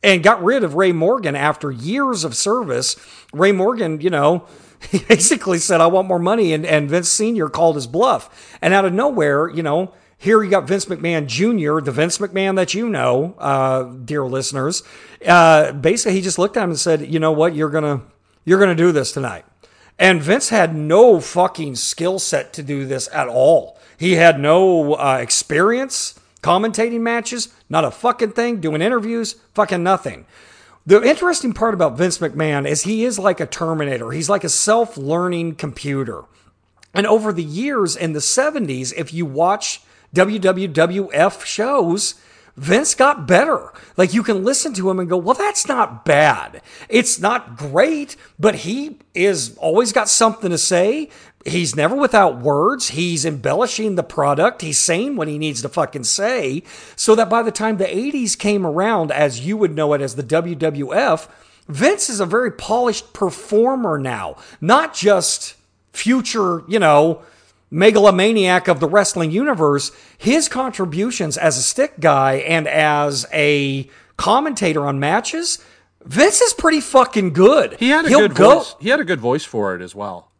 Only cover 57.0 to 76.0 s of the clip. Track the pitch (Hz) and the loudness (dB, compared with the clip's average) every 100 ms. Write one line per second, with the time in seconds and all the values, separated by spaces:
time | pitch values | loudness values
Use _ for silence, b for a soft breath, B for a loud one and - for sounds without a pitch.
57 | - 220 214 226 226 226 220 214 190 180 | 2 4 4 0 -2 -2 -4 -2 -2 -2
58 | 269 285 226 - 208 202 180 151 202 220 | -4 -4 -4 -4 -2 0 0 0 0 0
59 | 156 143 147 117 143 214 196 151 151 147 | -2 0 0 0 -6 -2 -2 0 0 0
60 | 135 120 123 156 170 160 160 143 139 165 | -2 -6 -2 -2 -2 -2 -4 -4 -4 -2
61 | 262 160 - b b b b 143 262 403 | 0 0 -4 b b b b 0 0 2
62 | - 214 180 214 247 - - 220 247 214 | -4 -4 -2 0 -2 -6 -4 0 0 -2
63 | - - 185 - - 208 240 269 220 151 | -10 -4 -4 -4 -2 2 2 0 -2 -2
64 | 131 113 90 67 B B 160 254 320 - | -4 -6 -8 -12 B B 2 2 2 -2
65 | 196 196 160 - - - _ _ _ - | 2 2 0 -6 -10 -18 _ _ _ -6
66 | 208 254 - 233 190 170 151 214 170 147 | 0 0 0 -2 -2 -2 -2 2 4 6
67 | 160 160 b b b b _ 151 202 208 | 4 0 b b b b _ 4 4 8
68 | 202 185 202 226 185 180 180 156 147 196 | 6 6 2 2 2 2 2 0 2 2
69 | 196 185 160 175 285 214 156 143 - b | 2 -2 -2 -2 -2 0 2 0 -2 b
70 | b b 202 294 302 247 262 208 180 156 | b b 0 2 0 -4 -6 -4 -6 -2
71 | 220 240 160 147 156 131 123 - 285 - | -4 -4 -6 0 0 0 -4 -2 -4 0
72 | 156 143 135 135 139 165 151 147 151 147 | 2 4 2 0 0 -2 0 0 2 2
73 | 147 139 - 156 147 147 139 135 135 b | 0 -4 -6 -2 0 2 0 -4 -10 b
74 | b - - 233 302 262 185 156 143 139 | b -6 0 2 0 -2 -2 -2 -2 -2
75 | 143 196 226 320 339 - b b b _ | 0 -2 -2 -8 -6 -8 b b b _